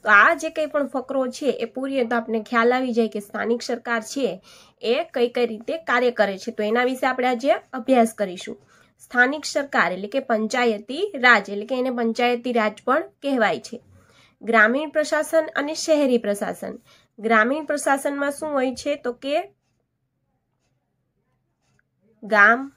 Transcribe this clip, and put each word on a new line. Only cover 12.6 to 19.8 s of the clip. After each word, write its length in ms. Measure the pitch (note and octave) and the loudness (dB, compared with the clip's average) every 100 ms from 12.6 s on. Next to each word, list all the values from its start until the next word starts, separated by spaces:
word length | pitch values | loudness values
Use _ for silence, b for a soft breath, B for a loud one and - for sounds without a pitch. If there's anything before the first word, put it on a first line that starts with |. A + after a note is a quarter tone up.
| G#3+ G#3+ | 0 -2
પણ 180 | - C#4 - _ | -2 0 -2 _
કહેવાય 360 | C#4 C4 G#3 E3 | -4 0 2 0
છે. 200 | - - _ b b b b b | -8 -18 _ b b b b b
ગ્રામીણ 480 | G3+ A3+ G#3+ C4 D4+ | 0 4 4 4 -2
પ્રશાસન 600 | D4+ D4+ D4+ D4+ E4 D#4 - | -2 0 -2 2 0 0 -4
અને 180 | C#4+ | -4
શહેરી 440 | D#4+ - D4+ C#4 A#3+ | -6 2 2 4 2
પ્રશાસન. 600 | G#3 G3+ F#3+ F3+ F#3+ - b b b - | 0 -4 -4 -8 -10 -14 b b b -8
ગ્રામીણ 460 | G#3+ A3+ A3+ D4 | 2 2 4 0
પ્રશાસનમાં 680 | D4 D4 D4 C#4 C#4+ C#4+ C#4+ | -2 -2 0 0 0 -4 -4
શું 220 | C#4+ D#4 | -4 -4
હોય 220 | C#4+ C4 | -2 -2
છે? 200 | B3 D4 C#4+ | -4 -6 -4
તો 160 | B3 | -6
કે 300 | A#3+ C4+ D4+ G4 _ _ _ | -6 -2 -2 -4 _ _ _